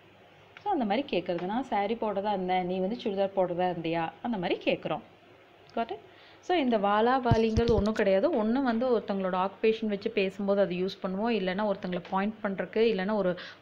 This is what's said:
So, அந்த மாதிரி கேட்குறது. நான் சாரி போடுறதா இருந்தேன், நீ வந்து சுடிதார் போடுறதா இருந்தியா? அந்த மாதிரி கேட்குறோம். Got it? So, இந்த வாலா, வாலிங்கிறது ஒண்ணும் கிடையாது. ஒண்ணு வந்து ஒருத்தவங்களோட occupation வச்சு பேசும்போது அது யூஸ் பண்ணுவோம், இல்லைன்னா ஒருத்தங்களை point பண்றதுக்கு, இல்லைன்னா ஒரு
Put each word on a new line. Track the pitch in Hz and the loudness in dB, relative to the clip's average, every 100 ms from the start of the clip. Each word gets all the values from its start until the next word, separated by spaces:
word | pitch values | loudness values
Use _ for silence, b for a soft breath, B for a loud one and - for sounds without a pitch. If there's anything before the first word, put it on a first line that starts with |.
| - - - - - - | -20 -20 -20 -20 -20 -10
So, | 403 | -2
அந்த | 359 214 | 0 0
மாதிரி | 214 285 | 0 0
கேட்குறது. | 202 175 175 | -2 -2 -4
நான் | 180 226 | -2 -4
சாரி | 262 214 202 226 | -2 -2 0 -2
போடுறதா | 220 196 202 | -2 -2 -2
இருந்தேன், | 202 185 185 180 | -2 0 0 0
நீ | 185 | -2
வந்து | 185 240 | -2 -2
சுடிதார் | 233 196 196 196 | -4 0 0 2
போடுறதா | 180 170 180 | 0 2 0
இருந்தியா? | 170 165 165 165 - | 0 -2 -2 -2 -6
அந்த | 240 220 | -6 -2
மாதிரி | 175 - - | -2 -2 0
கேட்குறோம். | - - - - - - - - - - - | -2 -2 -6 -8 -20 -20 -20 -20 -20 -10 -6
Got | 233 | -6
it? | 415 - B B B | -8 -14 B B B
So, | - 359 | -2 2
இந்த | 262 226 | 4 2
வாலா, | 196 208 233 262 | 4 4 4 4
வாலிங்கிறது | 247 226 226 220 233 | 2 2 2 2 2
ஒண்ணும் | 220 202 | 2 2
கிடையாது. | 220 202 190 277 294 | 2 2 4 2 0
ஒண்ணு | 214 247 | 0 0
வந்து | 269 226 262 226 | 0 0 2 0
ஒருத்தவங்களோட | - 196 190 | 0 -2 -2
occupation | 185 190 - 220 220 220 | 0 -2 0 0 2 -2
வச்சு | 202 220 | -2 -2
பேசும்போது | 214 190 190 202 202 | 0 -2 -2 0 2
அது | 190 175 | 2 2
யூஸ் | 185 190 | -4 -4
பண்ணுவோம், | 190 185 226 | -6 -2 0
இல்லைன்னா | 220 185 185 214 | 0 0 0 -2
ஒருத்தங்களை | 196 185 180 - | -2 -4 -6 -2
point | 190 202 214 | -2 -2 -2
பண்றதுக்கு, | 208 190 185 214 | -6 -4 -4 2
இல்லைன்னா | 233 190 185 220 | 2 2 0 0
ஒரு | 185 175 B B | 0 0 B B